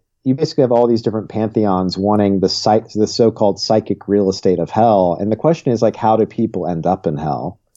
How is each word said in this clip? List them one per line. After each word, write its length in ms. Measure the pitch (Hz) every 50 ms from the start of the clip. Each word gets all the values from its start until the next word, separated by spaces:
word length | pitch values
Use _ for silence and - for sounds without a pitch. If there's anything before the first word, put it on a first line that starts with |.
| _ _ _ _ _
you 120 | 131 131
basically 280 | 139 160 151 - - 135
have 80 | 120
all 160 | 123 120 120
these 160 | 120 117 113 120
different 260 | 120 104 110 98 -
pantheons 680 | - 107 110 107 110 117 107 101 92 92 92 90 85 92
wanting 400 | 95 104 107 107 104 98 98 95
the 80 | 90 92
psych-, 440 | - - - 110 107 110 110 - -
the 140 | 104 107 101
so-called 500 | - - 117 113 113 - 110 101 98 -
psychic 480 | - - 113 110 107 - 101 - -
real 220 | - 101 104 101 95
estate 300 | 92 - - 98 90 85
of 100 | 82 -
hell, 460 | - 110 113 117 107 98 92 87 82 73
and 140 | 101 107 110
the 40 |
question 360 | - - 156 170 - - 135 120
is, 100 | 113 117
like, 140 | 107 -
how 200 | - - 110 110
do 80 | 110 107
people 420 | - - - 113 110 - 92 82 82
end 180 | 90 82 80
up 200 | 85 - - -
in 100 | 85 76
hell? 420 | 71 78 76 69 60 65 85 - - _ _ _